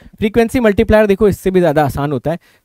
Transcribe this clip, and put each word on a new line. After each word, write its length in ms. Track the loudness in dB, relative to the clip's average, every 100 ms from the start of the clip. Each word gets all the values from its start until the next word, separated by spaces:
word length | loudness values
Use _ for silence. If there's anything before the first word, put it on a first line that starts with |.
| -20 -8
Frequency 420 | -2 0 0 0
multiplier 460 | 0 0 2 2 2
देखो, 220 | 2 0
इससे 220 | 0 -2
भी 100 | 0
ज़्यादा 240 | 2 2
आसान 280 | -2 -2 -4
होता 180 | -4 -6
है। 80 | -8 _ _